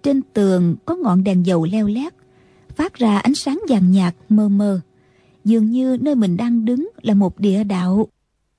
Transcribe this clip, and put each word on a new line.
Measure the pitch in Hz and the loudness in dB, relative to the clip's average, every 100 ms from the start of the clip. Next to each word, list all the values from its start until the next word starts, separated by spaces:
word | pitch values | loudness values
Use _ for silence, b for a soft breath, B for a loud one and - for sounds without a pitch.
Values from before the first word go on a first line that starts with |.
trên | 285 277 - | -2 -2 -2
tường | 214 196 185 175 - | 0 2 2 0 -2
có | - 359 | -6 -4
ngọn | 254 185 | 0 0
đèn | 196 185 175 | 2 0 0
dầu | 175 | 0
leo | 160 214 208 | -2 -2 -2
lét, | 220 311 _ b b b b b - | -4 -8 _ b b b b b -6
phát | 330 | -6
ra | - 226 202 | -2 0 2
ánh | 240 | 0
sáng | 294 277 311 392 | -2 -2 -4 -2
vàng | 220 180 | 2 4
nhạt | 190 180 - - | 2 0 -4 0
mờ | 214 208 | 0 2
mờ, | 202 208 190 - b b b b b | 0 0 -2 -8 b b b b b
dường | 208 226 214 | 0 2 2
như | 247 262 254 | 0 -2 -2
nơi | 285 | 0
mình | 269 196 175 | 0 0 0
đang | 240 233 | 0 0
đứng | 220 254 381 - | 0 -2 -4 -6
là | - | 0
một | 202 185 - | 2 0 0
địa | 202 190 | -2 0
đạo. | 208 185 180 196 220 _ _ _ _ | -2 -2 0 0 -2 _ _ _ _